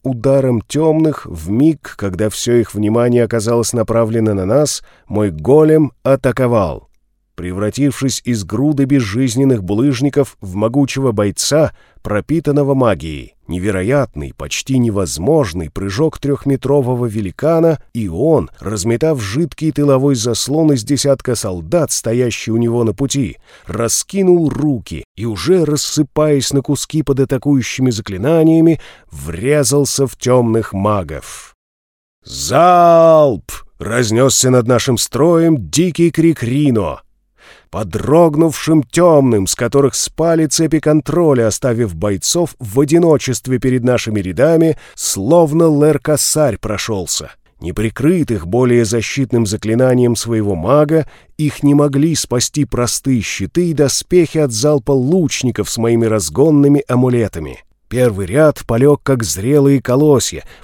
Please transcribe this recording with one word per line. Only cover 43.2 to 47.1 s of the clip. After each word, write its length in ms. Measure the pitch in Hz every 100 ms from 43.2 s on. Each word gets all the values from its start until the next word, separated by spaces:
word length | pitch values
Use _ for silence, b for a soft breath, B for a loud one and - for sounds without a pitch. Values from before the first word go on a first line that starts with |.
| - 117 127 127
перед 240 | 131 127
нашими 380 | 123 120 113 107
рядами, 580 | 92 82 151 165 165 - B
словно 760 | - - - 113 170 156 160 165
лэр-косарь 880 | 143 151 139 - 147 - 156 143 98
прошелся. 760 | 107 101 - 98 -